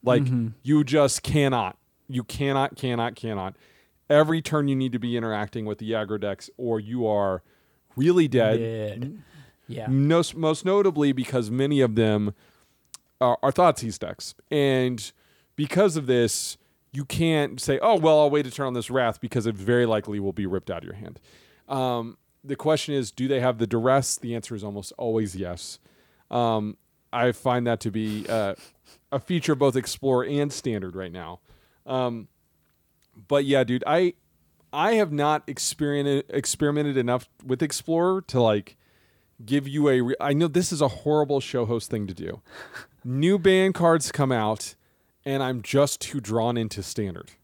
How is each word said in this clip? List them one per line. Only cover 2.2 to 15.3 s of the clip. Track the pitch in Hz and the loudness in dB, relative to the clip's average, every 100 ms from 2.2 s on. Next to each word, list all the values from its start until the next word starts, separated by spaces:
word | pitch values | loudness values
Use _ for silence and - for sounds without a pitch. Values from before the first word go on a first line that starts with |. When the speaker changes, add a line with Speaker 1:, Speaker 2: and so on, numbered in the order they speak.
Speaker 1:
cannot, | 113 - 139 139 139 - | -6 -4 -2 0 -2 -2
cannot, | 131 120 117 117 | -4 -2 -4 -4
cannot. | 117 104 95 - _ _ _ _ _ | -8 -6 -8 -10 _ _ _ _ _
Every | 147 156 160 | 4 4 2
turn | - 156 143 | 0 0 2
you | 135 | 0
need | 131 | 0
to | 120 | -2
be | 120 120 | -2 -2
interacting | 113 107 104 117 107 | -2 -4 -4 -6 -6
with | 104 | -6
the | 110 | -4
aggro | 110 104 107 | -4 -2 -4
decks | 101 95 - - | -4 -6 -12 -8
or | 123 113 | -4 -2
you | 107 123 113 | -4 -2 2
are | 104 98 92 _ _ _ _ _ - | 2 2 0 _ _ _ _ _ 0
really | 151 180 156 | 4 6 4
dead. | 123 113 113 | 4 4 2
Speaker 2:
Dead. | 113 113 107 101 127 202 - - - _ _ | 0 -4 -6 -6 -10 -12 -20 -20 -20 _ _
Yeah. | 117 110 | -10 -2
Speaker 1:
Most, | 135 143 170 165 - | 2 4 4 2 -2
most | 160 156 | -2 0
notably | 180 196 196 151 143 | 2 2 2 2 2
because | 131 123 131 110 | 2 -2 -2 -2
many | 123 139 143 | -2 0 4
of | 127 107 | 2 4
them | 110 104 104 101 _ _ _ _ _ - _ _ | 4 4 0 -4 _ _ _ _ _ -20 _ _
are, | 127 123 | 0 2
are | 135 | 0
Thoughtseize | 135 180 143 117 98 | 4 4 4 -4 -6
decks. | 90 92 - - _ | -10 -10 -14 -18 _
And | 151 139 131 127 123 - _ _ | 0 2 2 0 -2 -10 _ _